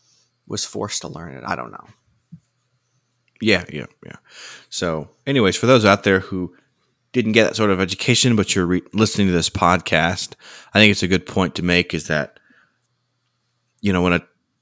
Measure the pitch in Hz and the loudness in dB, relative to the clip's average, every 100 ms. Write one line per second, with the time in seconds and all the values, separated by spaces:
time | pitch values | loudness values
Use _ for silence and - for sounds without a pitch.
0 | _ _ _ _ - 104 - 104 101 - | _ _ _ _ -12 -10 -8 -8 -8 -8
1 | - 78 85 65 62 73 60 50 - _ | -12 -14 -16 -14 -10 -10 -10 -16 -20 _
2 | _ _ _ - _ _ _ _ _ _ | _ _ _ -20 _ _ _ _ _ _
3 | _ _ _ - 107 92 - 71 - _ | _ _ _ -6 0 0 -2 -12 -14 _
4 | - - _ - - - - - 90 78 | -20 -20 _ -20 -20 -20 -14 -6 -4 -4
5 | 73 _ - 139 98 - 117 127 107 101 | -8 _ -2 2 2 2 4 4 6 4
6 | 101 95 95 95 90 _ _ _ _ _ | 4 0 0 -8 -8 _ _ _ _ _
7 | _ 127 110 110 107 - 104 95 92 - | _ -4 0 2 2 2 0 2 -2 -2
8 | - 120 131 110 92 98 87 90 - 101 | 0 2 2 2 0 0 0 -2 -2 0
9 | 107 - 98 87 - - 87 90 - 82 | 0 2 2 2 0 0 2 2 0 0
10 | 82 92 - - - - - 101 107 101 | 0 -2 -8 -12 -20 -20 -4 4 4 4
11 | 90 92 - 101 90 - 87 87 87 82 | 0 -2 -2 -2 -2 -2 0 0 0 -4
12 | - 76 69 _ _ _ _ _ _ _ | -4 -4 -4 _ _ _ _ _ _ _
13 | _ _ _ _ _ _ _ _ 104 92 | _ _ _ _ _ _ _ _ -2 0
14 | 90 90 - _ _ _ | 2 0 -4 _ _ _